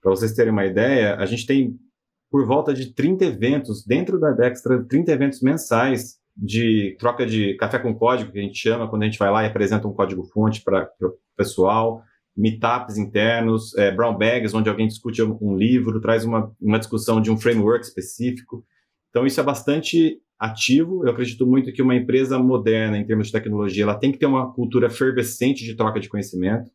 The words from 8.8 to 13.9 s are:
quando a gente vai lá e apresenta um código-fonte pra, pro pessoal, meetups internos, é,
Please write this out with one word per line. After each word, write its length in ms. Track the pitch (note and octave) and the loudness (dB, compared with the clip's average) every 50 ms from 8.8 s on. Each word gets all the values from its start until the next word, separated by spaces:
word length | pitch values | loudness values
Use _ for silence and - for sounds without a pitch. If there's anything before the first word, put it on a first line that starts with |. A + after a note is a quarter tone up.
| A2+ A2 | -2 -4
quando 140 | A2 G#2+ G#2 | -2 -2 -2
a 40 | |
gente 120 | G#2+ G#2+ - | -2 0 0
vai 120 | G2+ G2 | 0 2
lá 140 | G2+ A2 A2 | 2 2 0
e 20 | |
apresenta 400 | G#2+ G#2+ G#2 G#2 F#2+ A2 G#2+ A2 | 0 0 0 0 2 0 0 -2
um 60 | G#2+ F#2+ | -2 -2
código-fonte 720 | - G2 F#2 G2 F#2 E2+ - _ G#2+ G#2+ A2 G#2+ G#2+ _ | 0 -2 -2 -2 -8 -8 -6 _ 2 2 2 0 0 _
pra, 240 | - F#2+ F#2+ F2+ | 0 0 0 0
pro 280 | - - _ F2+ - - - _ _ _ | -2 -8 _ -4 -4 -4 -6 _ _ _
pessoal, 640 | - G2+ - - - F#2 F#2+ G#2+ A2 A2+ A2+ A2+ A2+ - _ _ _ _ _ _ | -4 -4 -2 2 2 2 4 4 2 2 0 -2 -4 -12 _ _ _ _ _ _
meetups 600 | - G2+ A2 A2 G#2+ A2+ A#2 A#2+ B2 A#2 - G#2 G#2+ | 0 0 0 0 0 -2 -2 -2 -2 -4 -6 -6 -6
internos, 760 | G#2 F#2+ - G#2 G#2 A2+ A#2 A#2 A2+ A2+ A2+ A2 A2 - - | -6 -2 0 0 2 2 2 0 0 0 0 0 -2 -4 -2
é, 160 | - G#2 G2 | 0 0 2